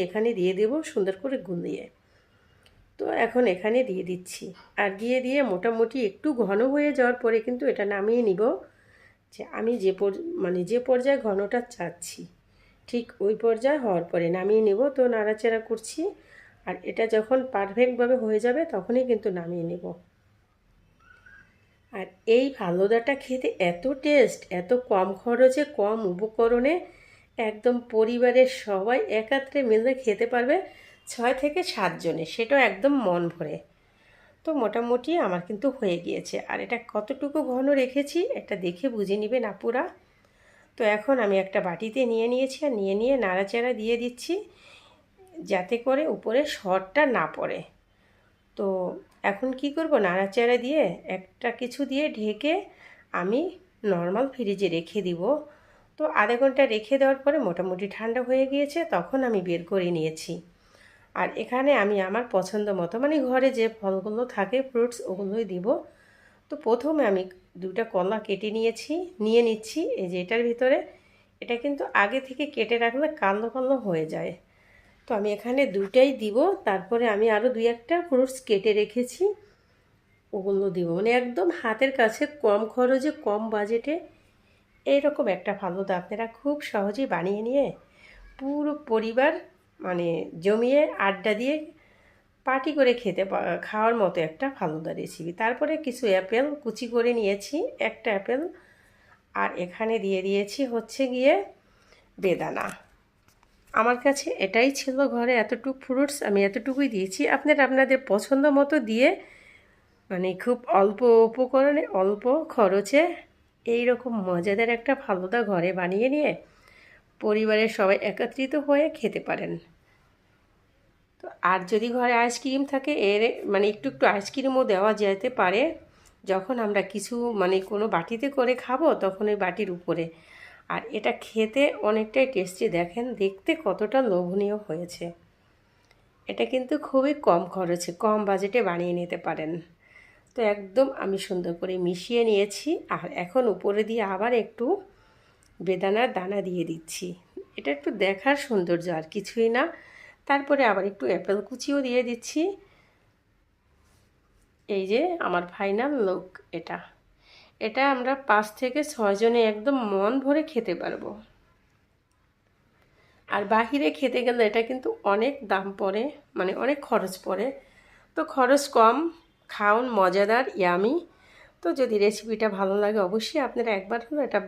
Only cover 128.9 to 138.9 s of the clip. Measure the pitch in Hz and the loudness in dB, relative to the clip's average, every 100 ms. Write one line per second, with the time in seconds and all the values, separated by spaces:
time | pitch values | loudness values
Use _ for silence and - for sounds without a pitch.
128.9 | 226 196 190 208 208 180 175 196 175 - | 2 0 -2 -2 0 -2 -2 -6 -6 -4
129.9 | 165 165 - - - - - - 170 - | -4 -4 -10 -20 -20 -20 -16 -8 -8 -6
130.9 | 208 240 - - 220 220 269 294 294 214 | -4 -4 -4 -4 -2 0 2 2 2 0
131.9 | 220 214 262 262 202 180 - 226 170 175 | 0 0 0 2 0 -4 -2 -2 0 -2
132.9 | 233 247 220 196 196 - 320 202 180 214 | -4 -6 -2 -2 -2 -4 -2 -2 -2 0
133.9 | 269 247 180 175 190 202 214 208 160 175 | 0 2 0 0 -2 -2 -4 -6 -8 -10
134.9 | - 170 170 _ _ _ _ _ _ _ | -10 -12 -12 _ _ _ _ _ _ _
135.9 | _ _ _ - 202 233 254 254 302 - | _ _ _ -8 -4 -2 -2 -2 -4 0
136.9 | 269 269 294 226 175 180 190 175 175 175 | 0 2 2 2 2 0 -4 -4 -4 -6
137.9 | 175 220 214 202 196 196 240 196 175 175 | -2 0 0 0 -2 0 0 0 -2 -2